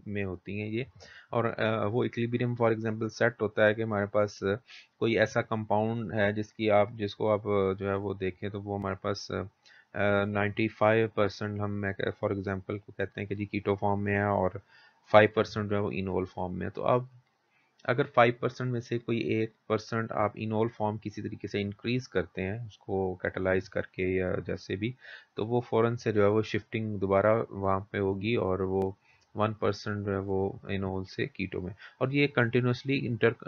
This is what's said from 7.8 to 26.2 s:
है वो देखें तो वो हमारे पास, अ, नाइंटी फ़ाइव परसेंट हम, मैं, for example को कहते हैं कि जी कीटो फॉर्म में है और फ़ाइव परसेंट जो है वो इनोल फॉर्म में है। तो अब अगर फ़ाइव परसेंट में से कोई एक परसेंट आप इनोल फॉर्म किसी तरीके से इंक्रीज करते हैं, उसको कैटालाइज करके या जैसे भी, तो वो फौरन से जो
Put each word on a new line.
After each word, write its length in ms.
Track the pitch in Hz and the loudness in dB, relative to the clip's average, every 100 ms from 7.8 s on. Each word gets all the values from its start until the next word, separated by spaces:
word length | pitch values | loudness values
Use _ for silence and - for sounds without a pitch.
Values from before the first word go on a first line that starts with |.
| 98 | -2
है 80 | 98 | -2
वो 180 | 101 | -4
देखें 360 | 98 95 - 104 | -4 -6 -6 -8
तो 100 | 101 | -8
वो 160 | 101 101 | -6 -4
हमारे 200 | 98 95 | -4 -4
पास, 320 | 104 101 - | -4 -4 -4
अ, 140 | 95 95 _ _ - _ - 101 101 101 | -6 -6 _ _ -20 _ 0 2 2 2
नाइंटी 420 | 101 104 101 110 | 0 0 0 -2
फ़ाइव 420 | - 107 110 110 - | 4 4 6 4 2
परसेंट 440 | 101 - 107 104 | 0 0 -6 -4
हम, 100 | 104 | -4
मैं, 240 | 101 98 | -2 -4
for 360 | 98 104 98 104 | -2 -4 -2 -2
example 480 | 101 95 95 - 104 | -2 -4 -4 -6 -8
को 140 | - 101 | -8 -6
कहते 220 | 98 - | -6 -4
हैं 80 | 101 | -6
कि 60 | |
जी 120 | 101 101 | -4 -4
कीटो 280 | 104 104 | -2 0
फॉर्म 260 | 98 104 101 | 0 2 0
में 140 | 101 | 2
है 120 | 101 104 | 2 2
और 340 | 101 92 98 - - - _ - | 2 0 -2 -16 -20 -20 _ 6
फ़ाइव 200 | 107 107 110 | 8 8 6
परसेंट 340 | 104 110 104 | 0 -2 -2
जो 60 | 101 | 0
है 60 | |
वो 80 | 101 | 0
इनोल 340 | 76 95 92 | -2 -2 -2
फॉर्म 300 | 92 - 92 | -2 -4 -6
में 120 | 92 95 | -4 -6
है। 40 | |
तो 120 | 101 | -2
अब 260 | - 123 127 - _ _ _ _ _ _ - | 2 2 0 -14 _ _ _ _ _ _ -2
अगर 180 | 127 | -2
फ़ाइव 300 | 139 - 120 120 | 2 4 4 4
परसेंट 300 | 123 - 127 | -2 -4 -4
में 80 | 120 | -4
से 180 | 117 120 | -4 -4
कोई 240 | - 117 | -2 -2
एक 300 | - 110 110 _ - | 0 0 -2 _ -2
परसेंट 440 | 110 - 113 113 | -2 -2 -4 -2
आप 240 | - 104 - | 0 0 -2
इनोल 320 | 110 107 113 | -2 0 0
फॉर्म 280 | - 107 107 | 0 -2 -2
किसी 260 | 104 104 | -6 -8
तरीके 260 | 107 104 101 | -8 -8 -6
से 120 | 104 | -4
इंक्रीज 460 | 101 101 113 127 127 | -4 -4 -4 -4 -2
करते 360 | 95 87 - | -4 -4 -4
हैं, 240 | 95 113 113 | -4 -4 -8
उसको 480 | - - 98 95 | -12 -4 -2 -2
कैटालाइज 540 | 90 92 98 92 95 92 | -2 -4 -2 0 0 0
करके 480 | 98 92 - 92 92 | -6 -6 -4 0 0
या 200 | 92 98 | 0 -2
जैसे 400 | 90 92 - 98 | -4 -6 -6 -4
भी, 180 | 110 127 - - - - | -4 -6 -14 -20 -12 -6
तो 80 | |
वो 160 | 110 120 | -2 -2
फौरन 360 | - 110 117 120 | 0 2 2 0
से 160 | 120 | 0
जो 100 | 107 | 4